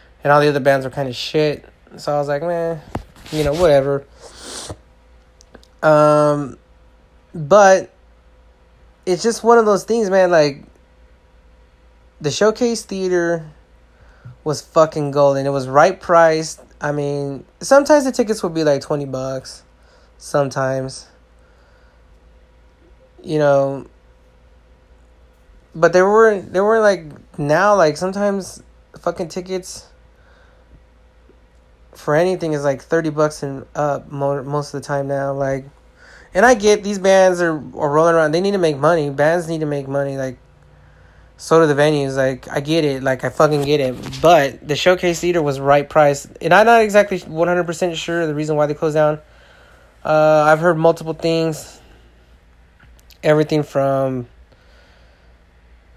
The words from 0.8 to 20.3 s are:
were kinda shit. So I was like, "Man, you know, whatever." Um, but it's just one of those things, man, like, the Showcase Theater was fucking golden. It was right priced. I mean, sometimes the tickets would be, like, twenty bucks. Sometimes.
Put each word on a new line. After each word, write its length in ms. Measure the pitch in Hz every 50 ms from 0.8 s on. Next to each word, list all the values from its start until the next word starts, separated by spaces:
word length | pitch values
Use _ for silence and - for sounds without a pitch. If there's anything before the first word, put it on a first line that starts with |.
| 131
were 60 | 131
kinda 200 | 123 147 139 131
shit. 540 | 120 - - - - 156 151 151 143 - - - _ _ _ _ - -
So 160 | - - 147
I 60 | 147
was 80 | 143 139
like, 160 | 143 143 151
"Man, 360 | 175 175 170 165 165 165 160 - - - - - _ _ - - -
you 120 | - 156 151
know, 100 | 147 143
whatever." 520 | 165 180 165 147 139 135 143 139 139 143 _ _ _ - - - - - - - - - - - _ _ _ _ _ _ _ _ _ _ _ _ _ _ _ _ - _ _ _ _
Um, 760 | - 156 151 151 151 151 151 151 147 147 147 147 143 127 - _ _ _ _ _ _ _ _ _ _ _ _ _ _ _ _
but 560 | 180 151 139 185 208 202 190 190 185 - - _ _ _ _ _ _ _ _ _ _ _ _ _ _ _ _ _ _ _ _ _ _ _ 185
it's 160 | 190 - -
just 200 | 233 226 - -
one 140 | 220 233 233
of 80 | 226
those 200 | 214 202 190 -
things, 240 | - 220 233 220 185
man, 200 | 190 190 185 180
like, 340 | 175 160 151 147 139 147 - _ _ _ _ _ _ _ _ _ _ _ _ _ _ _ _ _ _ _ _ _ _ _ _ _ _ _ _ _ _ _
the 100 | - 147
Showcase 520 | 131 - 202 214 214 - 247 233 233 220 -
Theater 640 | - 196 190 185 185 180 175 170 170 170 165 156 151 - _ _ _ _ _ _ _ _ _ _ _ _ _ _ 120 - _ _
was 180 | 156 143 -
fucking 500 | - _ _ 170 160 156 - 160 147 143
golden. 340 | 135 147 143 139 139 135 135
It 60 | 139
was 160 | 139 139 127 131
right 320 | 131 143 156 190 180 175
priced. 600 | - - 175 170 165 165 160 160 160 156 - - - _ _ _
I 120 | - 147 147
mean, 500 | 147 143 143 143 143 143 139 139 131 - _ _ _
sometimes 460 | 175 - 269 277 277 269 302 294 262
the 60 | 262 247
tickets 280 | - 240 202 214 214
would 120 | - 180 160
be, 100 | 165 160
like, 180 | 151 143 135
twenty 240 | - - 156 147 143
bucks. 580 | 135 131 131 131 131 135 131 - - - - _ _ _ _ _ _ _ _ _ _ _ _
Sometimes. 920 | - -